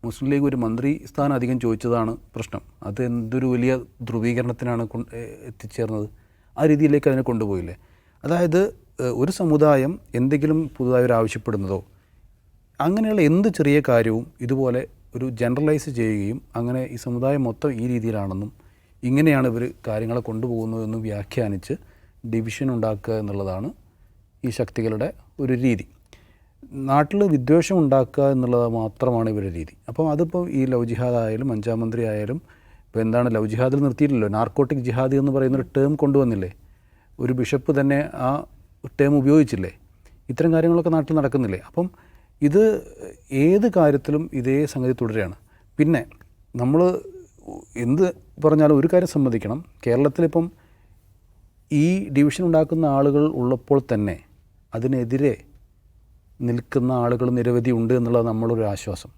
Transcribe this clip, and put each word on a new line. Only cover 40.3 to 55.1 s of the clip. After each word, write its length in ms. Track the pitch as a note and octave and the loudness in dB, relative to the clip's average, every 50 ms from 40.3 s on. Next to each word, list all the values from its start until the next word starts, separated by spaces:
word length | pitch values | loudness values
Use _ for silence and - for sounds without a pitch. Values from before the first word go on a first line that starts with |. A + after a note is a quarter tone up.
| B2+ - D#3+ E3+ | -4 0 2 2
കാര്യങ്ങളൊക്കെ 380 | E3 D#3+ D#3+ E3+ E3+ E3+ D#3+ E3+ | 2 4 4 4 2 2 2 2
നാട്ടിൽ 240 | E3 D#3+ C#3+ - D#3+ | 0 0 0 0 0
നടക്കുന്നില്ലേ? 460 | D#3 C#3 C3 A#2+ C3+ B2 G2+ F#2 F2+ - | 0 0 2 0 0 0 -2 -4 -6 -10
അപ്പം 240 | - - E3 F3+ F3+ - - _ _ _ - _ _ _ _ | -8 -6 -4 -4 -4 -8 -16 _ _ _ -20 _ _ _ _
ഇത് 200 | D3 D3 D3 G3+ A3 A3 G#3 - - - - - - F#2 - _ _ _ | 0 2 4 4 4 4 2 -2 -6 -12 -18 -18 -18 -18 -18 _ _ _
ഏത് 400 | C3+ C3+ C#3+ E3 F#3 G#3 G#3+ A#3 F#3 | 0 2 4 4 4 4 2 2 4
കാര്യത്തിലും 560 | F#3 D#3+ D3 C#3 C3+ - - D3 D3+ E3 - | 4 4 4 4 2 0 -2 -2 -2 -2 -4
ഇതേ 340 | - C3+ A#2+ C3 C3+ C#3+ D3+ | -6 -4 -2 0 0 0 0
സംഗതി 260 | C#3 - C3+ B2+ B2+ | -2 -4 -4 -2 -2
തുടരുകയാണ്. 440 | B2+ - A#2+ A2 A2 A2 G2 F2+ F#2+ - _ _ _ _ _ _ _ - | -2 -2 -2 -2 -2 -2 -4 -4 -8 -14 _ _ _ _ _ _ _ 0
പിന്നെ 260 | D3+ D#3 E3 B2 - - - - - _ _ _ _ _ - | 2 2 2 0 -2 -8 -18 -20 -20 _ _ _ _ _ -6
നമ്മൾ 440 | B2 B2 B2+ D3 E3 F3+ F3+ F3+ - - - - - - - _ _ - - - - - _ - | -4 -2 0 2 4 2 2 0 -2 -8 -12 -20 -20 -20 -20 _ _ -18 -18 -18 -18 -18 _ -8
എന്ത് 400 | A#2 A#2+ A#2 C3+ E3 F#3+ F3+ E3+ - - - - - D3+ | -4 0 0 2 2 2 0 0 -8 -20 -20 -12 0 2
പറഞ്ഞാലും 320 | D#3 D#3 D3+ D#3 D3 D3+ | 4 6 6 6 6 6
ഒരു 120 | C#3 D3 D#3+ | 4 4 4
കാര്യം 160 | - F3+ F#3 E3+ | 4 4 2 2
സമ്മതിക്കണം, 560 | - D3+ C#3 C3 A2+ A2 - G#2 A#2 D#3 F3 - _ _ - | 0 0 0 2 0 -2 -4 -4 -8 -8 -10 -16 _ _ -2
കേരളത്തിലിപ്പം 640 | B2 A#2 B2+ C#3+ D3 C#3 - E3+ D#3 - E3+ E3 E3+ - _ _ _ _ _ _ _ _ _ _ _ _ _ _ _ _ _ _ _ _ _ _ _ | 0 2 2 2 2 2 2 0 2 2 0 -2 -2 -8 _ _ _ _ _ _ _ _ _ _ _ _ _ _ _ _ _ _ _ _ _ _ _
ഈ 360 | D#3 C#3+ D3+ E3+ F#3 F#3+ G3+ - | 0 2 2 2 2 0 -2 0
ഡിവിഷൻ 360 | C#3 C#3 C#3+ D3 - - F#3 | 2 4 4 4 2 0 0
ഉണ്ടാക്കുന്ന 420 | E3+ E3 D#3 D#3+ D3 E3+ D#3+ D#3+ | 2 4 4 2 2 0 0 2
ആളുകൾ 440 | D3 C#3 C#3 C#3+ C#3+ C#3 D3 D3+ D#3 | 2 2 4 4 4 4 4 2 2
ഉള്ളപ്പോൾ 520 | - C3 B2 B2 C3 A#2+ - - C#3+ C#3 C3 - A#2+ | 0 0 0 0 0 -2 0 2 2 2 2 0 -2
തന്നെ 260 | G#2 G#2 G2 E2 C#2 - _ _ _ _ _ _ _ _ _ - | -2 0 -2 -4 -8 -12 _ _ _ _ _ _ _ _ _ -8
അതിനെതിരെ 600 | A2+ A#2+ C3 C3+ B2+ B2 A2+ | -4 -2 -2 -2 -2 -2 -2